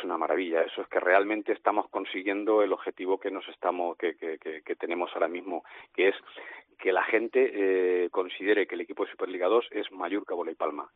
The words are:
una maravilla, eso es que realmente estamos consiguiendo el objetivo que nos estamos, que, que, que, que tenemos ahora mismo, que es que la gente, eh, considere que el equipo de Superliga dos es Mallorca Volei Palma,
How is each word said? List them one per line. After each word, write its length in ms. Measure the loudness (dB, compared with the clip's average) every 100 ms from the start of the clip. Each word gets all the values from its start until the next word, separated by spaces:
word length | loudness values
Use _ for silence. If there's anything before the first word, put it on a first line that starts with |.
una 140 | -2 -2
maravilla, 440 | 0 0 2 0
eso 200 | 0 -2
es 60 | -4
que 120 | 0
realmente 520 | 4 4 4 -2 -2
estamos 360 | 0 2 0 -2
consiguiendo 760 | -6 -4 -4 -2 -2 2 4
el 100 | 4
objetivo 460 | 0 -4 -6 -2 -2
que 140 | -2
nos 160 | -6 -10
estamos, 480 | -4 -2 0 -4 -2
que, 200 | -4 -4
que, 220 | -8 -8
que, 240 | -10 -12
que 140 | -8 -6
tenemos 340 | -4 -2 -4
ahora 140 | -2 -2
mismo, 360 | -2 -6 -8 -10 -20 -10
que 160 | 4 4
es 60 | 4 -12 -18 -16 -18 _ _
que 140 | 0
la 120 | 2
gente, 480 | 2 0 2 4 4
eh, 560 | 4 2 4 4 2 2
considere 560 | 0 -4 -2 2 2 2
que 80 |
el 60 | -4
equipo 240 | -8 -6
de 80 | -6
Superliga 340 | -4 -6 0 2
dos 180 | 2 2
es 220 | -6 -6
Mallorca 420 | -6 -4 -4 -4
Volei 220 | -6 -4 -4
Palma, 340 | -4 -4 -12